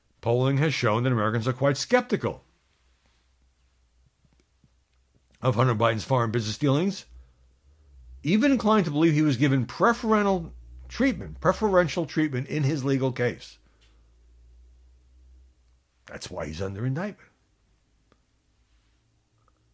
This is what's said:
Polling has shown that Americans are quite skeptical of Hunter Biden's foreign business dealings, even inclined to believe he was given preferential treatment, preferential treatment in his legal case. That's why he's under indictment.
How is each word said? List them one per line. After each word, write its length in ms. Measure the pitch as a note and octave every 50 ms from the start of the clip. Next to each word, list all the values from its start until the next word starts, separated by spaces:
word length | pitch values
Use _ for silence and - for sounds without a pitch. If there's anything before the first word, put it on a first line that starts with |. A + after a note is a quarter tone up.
| _ _ _ _
Polling 380 | - A#2 A#2+ B2 B2+ C3+ C#3 C3+
has 160 | D3+ D#3+ C3
shown 280 | - B2 A2+ G#2+ A#2
that 100 | B2 C3
Americans 360 | B2+ A2+ G#2 G#2+ A2 A#2 G#2+ C3
are 60 | B2
quite 240 | B2+ C3+ C#3+ C#3+ -
skeptical 640 | - - A#3+ B3 A#3+ - G#3+ - - G2+ - - _ _ _ _ _ _ _ _ _ _ _ _ _ _ _ _ _ _ _ _ _ _ _ _ _ _ _ _ _ _ _ _ _ _ _ _ _ _ _ _ _ _ _ _ _ _ _ _ _ _ _ _ _ _ _ _ _ _ _ -
of 140 | - C3 A2
Hunter 200 | G#2+ B2+ B2+ A2+
Biden's 300 | G#2+ A2+ A#2 A#2 G#2+ -
foreign 260 | - C3+ B2 A#2 A2+
business 280 | G#2+ B2 G#2 G#2+ G#2+ -
dealings, 480 | D3 C#3 C3+ D3 F3+ G3+ F#3+ - - - - - - _ _ _ _ _ _ _ _ _ _ _ _ _ - - - - - -
even 300 | - D3 F#3+ G#3+ C4+ C#4+
inclined 320 | C#4 A3+ - G#3 A3 G#3+ E3+
to 60 | D#3+
believe 240 | C#3+ D3 E3 E3+ D3
he 80 | D3
was 160 | D#3 D3+ C3 A2+
given 260 | D3 C#3 C3+ C3+ A#2
preferential 880 | - - - F3+ A#3 A3+ A3+ - G#3+ A3 G#3 G#3 G3+ G3 F3 E3 - - - - - - - -
treatment, 540 | - - - B3+ C4+ G3+ D#3+ G3 D#3 D#3+ -
preferential 640 | - E3 F3+ - A3 G#3 F#3+ F3+ F3+ C#3+ - F3+ D#3+
treatment 420 | - - D#3+ D#3 D3+ C3 B2 C3+ -
in 140 | D3 D#3
his 220 | C#3+ C3+ D#3+ C#3+ B2+
legal 260 | C#3 C#3 B2+ C3 C3
case. 460 | B2 - B2 A#2 F2+ - - - - _ _ _ _ _ _ _ _ _ _ _ _ _ _ _ _ - - - - - - - - _ _ - _ _ _ _ _ - - - - - - _ _ _ _ _ _ _ _ _ _ _ -
That's 260 | - - - - -
why 140 | - - E2
he's 160 | D2+ D#2 E2
under 240 | G2 F#2+ G2 G2 A#2+
indictment. 460 | C3 C3+ D#3+ F#3+ G#3 - - - _ _ _ _ _ _ _ _ _ _ _ _ _ _ _ _ _ _ _ _ _ _ _ _ _ _ _ _ _ _ _ _ _ _ _ _ _ _ _ _ _ _ _ _ _ _ _ _ _